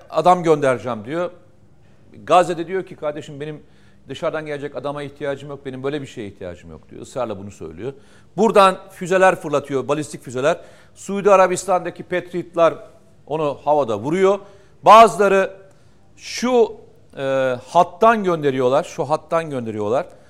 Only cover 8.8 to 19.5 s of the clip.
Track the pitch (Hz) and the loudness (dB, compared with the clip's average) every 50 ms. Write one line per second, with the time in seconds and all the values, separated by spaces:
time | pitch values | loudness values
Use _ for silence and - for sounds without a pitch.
8.8 | - - - - 185 160 185 185 190 185 175 170 - 160 147 143 - - 143 131 | -8 -18 -16 -12 -4 -2 2 4 4 4 4 2 -2 -4 -4 -4 -4 -4 -4 -4
9.8 | 127 117 147 156 147 - - 135 - 139 117 127 127 151 175 - - - - - | -4 -2 -4 -4 -6 -8 -14 -16 -16 -12 -6 -4 -2 -2 -2 -2 -6 -16 -20 -20
10.8 | - - _ - - - 196 202 180 208 196 190 185 185 180 - - - 185 180 | -20 -20 _ -18 -12 -10 -8 -2 2 4 6 6 6 4 0 -2 -4 -2 -2 -2
11.8 | 165 175 165 - 170 - 180 180 170 - - 175 165 - - 165 165 160 143 - | -2 -6 -10 -12 -10 -8 -6 -6 -6 -6 -8 -10 -10 -6 0 2 2 2 0 -2
12.8 | - - - _ _ _ _ _ _ - 143 160 156 143 131 107 - 143 151 151 | -10 -20 -20 _ _ _ _ _ _ -10 -6 -4 -4 -4 -6 -4 -2 0 0 0
13.8 | 139 113 110 101 107 143 160 190 190 190 202 196 - - - - _ _ _ _ | 0 -2 -4 -4 -4 -4 -2 0 2 2 0 0 -4 -12 -20 -20 _ _ _ _
14.8 | - 160 202 220 226 208 156 180 208 196 190 196 190 - - - - - _ _ | 6 10 10 10 10 8 6 2 2 2 2 2 0 -2 -4 -12 -20 -20 _ _
15.8 | _ _ _ _ _ - - - - - - - - 247 254 240 220 - - - | _ _ _ _ _ -20 -20 -20 -18 -14 -8 -6 -2 2 2 2 2 2 -2 -8
16.8 | - - - _ _ _ - - 139 135 135 135 131 131 123 120 - - - 170 | -20 -20 -20 _ _ _ -12 -8 -4 -2 -2 0 0 -2 -2 -4 -6 0 2 2
17.8 | 175 175 - - 220 226 233 220 202 185 175 160 147 143 131 131 127 123 131 147 | 2 2 2 2 4 4 4 2 0 -2 -2 0 0 -2 0 0 0 2 2 0
18.8 | 180 - - - 156 131 156 156 - - 170 165 165 156 | 0 -2 -6 -8 -4 -2 -4 -4 -4 -4 -4 -4 -4 -4